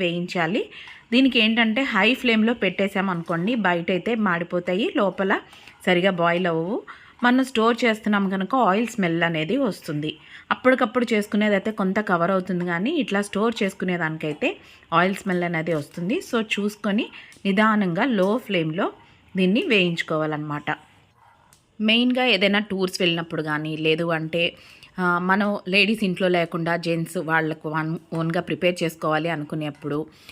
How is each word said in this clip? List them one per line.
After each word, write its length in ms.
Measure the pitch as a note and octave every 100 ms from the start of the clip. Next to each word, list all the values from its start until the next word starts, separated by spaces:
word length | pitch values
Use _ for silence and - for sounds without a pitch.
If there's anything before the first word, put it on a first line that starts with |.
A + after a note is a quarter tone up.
వేయించాలి. 600 | F3+ F3 F3+ F#3 D#3+ A#3 A4+ - - - -
దీనికి 240 | A#3+ C4+ A#3+
ఏంటంటే 380 | G#3+ A3+ A3+ G#3+ F3
హై 160 | G#3 G#3+ B3+
ఫ్లేమ్‌లో 320 | B3 A3 A3 B3
పెట్టేసామనుకోండి, 880 | F#3+ F3+ G3 G3+ F#3+ E3+ E3 E3+ F#3 B3+ F#3+
బయటైతే 440 | F3 E3+ F#3 F3+ A#3 G3+
మాడిపోతాయి, 580 | E3+ F3 F3+ F3 F#3 E4 D4+
లోపల 300 | G3 F3+ G3 C4+ - - - - -
సరిగా 260 | F3+ G3 F3+
బాయిల్ 280 | E3+ F3 F#3
అవ్వవు. 260 | D#3+ E3+ B3 - - - -
మనం 200 | A#3+ B3+ C4
స్టోర్ 260 | A3 A3+ A#3+
చేస్తున్నాం 420 | A#3+ A3 A3 G#3 G3
కనుక 200 | F#3+ G3 C4+ G#3+
ఆయిల్ 180 | G3 A#3
స్మెల్ 300 | - F3 E3 E3+
అనేది 260 | D#3+ D#3 B3+ B3+
వస్తుంది. 440 | F3+ - D3 D3+ - - - - G3+
అప్పటికప్పుడు 500 | B3+ C4 B3+ B3+ A#3+
చేసుకునేదైతే 580 | G#3+ G#3 G#3 G#3+ G3 G#3 G#3+
కొంత 200 | F#3+ G3 G#3+
కవర్ 220 | F3 E3+ F#3+
అవుతుంది, 300 | F#3 F3+ F3
కానీ 200 | E3+ A3 E4+
ఇట్లా 180 | A#3 G3+ G3+
స్టోర్ 260 | G3 A3+ A#3
చేసుకునేదానికైతే 880 | G3 - F#3 F3 D#3+ D#3+ D#3 D3 D4 G4+ - - - E3
ఆయిల్ 160 | F3+ G3
స్మెల్ 240 | G3 F3+ F3
అనేది 240 | D#3+ E3 D#3
వస్తుంది. 380 | C#3+ - F3 E4 -
So 100 | A#3 A3+ -
చూసుకొని 520 | G3+ - G#3+ G3+ A4+ - - - G3
నిదానంగా 580 | G3 A3 G#3+ F#3+ E3+ C4+ G#3+
లో 100 | F#3 A#3+ B3
ఫ్లేమ్‌లో 400 | F#3+ D#3 D#3+ D#4+ - - _ _ F#3
దీన్ని 240 | F#3 G#3+ F#4+
వేయించుకోవాలన్నమాట. 960 | G#3+ F3 E3 - D#3 D#3 D3+ D3+ D3 D3+ D3+ - _ _ _ _ _ _ _ _ - G#3+
మెయిన్గా 360 | A3+ B3 B3+ B3+ G3
ఏదైనా 260 | G3 G3+ G#3
టూర్స్ 300 | F#3+ F#3 -
వెళ్ళినప్పుడు 400 | F3+ E3+ E3 D#3+ D#3
కానీ, 240 | D3+ D#3 D#3 D#3
లేదు 200 | D#3+ E3+ D#3+
అంటే, 240 | D#3+ E3+ E3+ - - - - -
ఆ, 40 | F3+ F3 F3+
మనం 200 | F#3+ G#3 G3+ -
లేడీస్ 280 | G3 G3 A3+ F#3+
ఇంట్లో 200 | F3 F#3 F3+
లేకుండా 360 | E3 E3+ E3 E3+ E3
జెంట్స్ 320 | E3 E3 F#3 D#3
వాళ్ళకు 380 | D#3+ D#3+ D#3 D#3 D#3
వన్, 160 | D#3 D#3+ - E3
ఓన్గా 240 | E3 F3 E3
ప్రిపేర్ 260 | D3+ F3+ F3+
చేసుకోవాలి 460 | D#3+ D#3+ D#3+ D#3 E3 D#3+
అనుకునేప్పుడు, 640 | D3 D#3 D3+ C#3+ D3 D3 D#3 - -